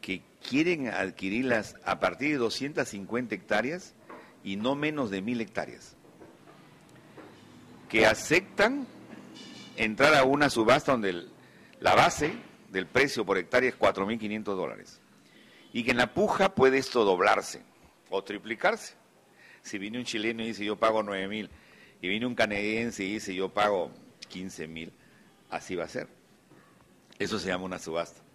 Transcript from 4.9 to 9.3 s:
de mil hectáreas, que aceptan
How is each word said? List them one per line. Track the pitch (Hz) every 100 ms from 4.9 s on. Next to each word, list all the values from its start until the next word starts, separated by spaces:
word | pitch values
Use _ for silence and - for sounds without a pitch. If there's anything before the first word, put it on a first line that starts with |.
| 151 120
de | 95
mil | 98 123
hectáreas, | 104 - 71 - - - - - - - - - - - - - - - - - - - - - -
que | 110 110
aceptan | 110 - 151 196 - 208 285 254 - - - -